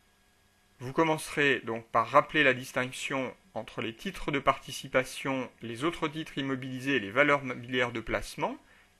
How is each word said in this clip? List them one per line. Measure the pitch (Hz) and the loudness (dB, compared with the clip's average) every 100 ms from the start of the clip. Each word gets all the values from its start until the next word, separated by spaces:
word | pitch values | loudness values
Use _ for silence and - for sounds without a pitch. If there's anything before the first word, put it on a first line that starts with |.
| _ _ _ _ _ _ _ - | _ _ _ _ _ _ _ -14
Vous | 127 | -4
commencerez | 135 165 156 - - 143 123 | 0 2 2 -2 2 4 2
donc | 113 113 - | 0 -6 0
par | 117 113 | 2 6
rappeler | 139 143 156 | 6 6 4
la | 139 | 4
distinction | 123 131 135 127 - - 139 123 - _ | 4 -2 -4 -4 -4 -4 -4 -4 -8 _
entre | 110 107 - | -12 -10 -8
les | 113 | -8
titres | 113 196 180 - | -6 -8 -6 -2
de | - | 2
participation, | - 131 - - 139 131 127 - 143 135 120 - | 2 2 -2 -12 0 0 0 -2 -4 -2 -4 -10
les | 113 117 | -10 -4
autres | 156 165 160 | -2 -2 -4
titres | 156 156 - | -4 -8 -6
immobilisés | 135 131 135 127 131 135 | -4 -4 -4 -4 0 0
et | |
les | 98 | 2
valeurs | 117 147 143 | 4 4 4
mobilières | 127 127 120 127 120 | 0 -8 -4 0 0
de | 117 | -2
placement, | 107 107 - - 175 294 _ - _ | -2 -4 -4 -4 -4 -4 _ -20 _